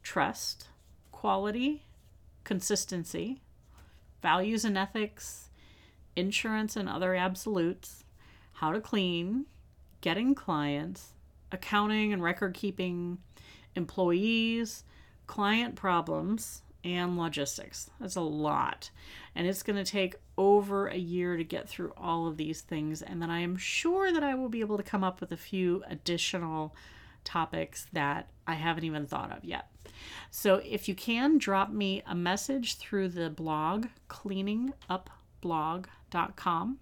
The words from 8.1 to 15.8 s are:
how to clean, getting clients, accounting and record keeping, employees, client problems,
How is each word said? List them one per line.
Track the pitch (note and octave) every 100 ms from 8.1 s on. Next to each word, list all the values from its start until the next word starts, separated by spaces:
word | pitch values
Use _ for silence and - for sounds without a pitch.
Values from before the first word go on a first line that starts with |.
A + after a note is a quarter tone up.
| - - - -
how | - D#3
to | G3+
clean, | G#3+ G#3+ F3+ E3+ F3 A#3+ D4 - - - - -
getting | - F3+ B3+
clients, | C#4 - D#3 D3 C#3+ D#3+ F#3 - - - - -
accounting | F#3 - G#3 G#3 G#3+ G#3+
and | G3+
record | E3+ F3+ G3
keeping, | F3+ G3+ F#3+ F#3 F3 F3 F3+ - - - - - -
employees, | E3+ - F3+ F3 G#3+ A3+ A3+ A#3 A3+ - - - - - -
client | - G3+ A3 A#3+
problems, | -